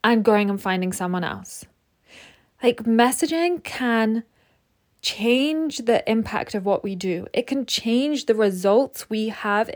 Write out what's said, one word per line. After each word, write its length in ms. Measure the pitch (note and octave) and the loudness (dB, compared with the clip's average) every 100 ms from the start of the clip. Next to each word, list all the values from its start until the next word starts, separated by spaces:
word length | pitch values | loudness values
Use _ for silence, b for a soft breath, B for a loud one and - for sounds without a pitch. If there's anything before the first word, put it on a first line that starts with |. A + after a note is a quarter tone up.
and 180 | G#3+ A3+ | 2 4
going 280 | G#3 G#3 G3+ | 6 4 2
and 100 | G3 | 0
finding 320 | G3 F#3 F#3 | -2 -2 -2
someone 320 | F3+ F3+ F3+ | -4 -4 -2
else. 400 | E3+ G3 F#3 - - _ _ _ b b b b b _ | -4 -6 -12 -18 -20 _ _ _ b b b b b _
Like, 200 | B3 A#3+ | 0 0
messaging 840 | A3+ A3+ A#3+ - D#4+ E4 F4 F4 | 2 4 4 2 0 0 0 -2
can 600 | - - B3 A#3 A3 A3+ - _ _ _ _ _ _ _ | -6 -6 0 2 2 0 -4 _ _ _ _ _ _ _
change 800 | - - A3+ B3+ D4 D#4 D#4+ - | -8 -2 2 2 2 0 -2 -2
the 300 | A#3 A3+ - | 0 2 2
impact 440 | A3 G#3+ A3 - | 0 0 -4 -6
of 120 | G#3 F#3+ | -4 -2
what 180 | G3 | -2
we 100 | G3 | -2
do. 320 | F#3 F#3 F3 - | -6 -4 -4 -4
It 140 | - A#3+ | -4 -2
can 180 | C#4 | -4
change 640 | B3+ - A3+ A#3 D4 C#4+ - | -2 -4 0 0 0 -2 0
the 80 | |
results 760 | G#3+ G#3 F#3 G3 G#3+ C#4 - - | 2 2 2 2 4 2 -4 -6
we 220 | A3 A3 | -4 -4
have 400 | G#3+ G#3+ G#3 A#3 | -4 -2 0 0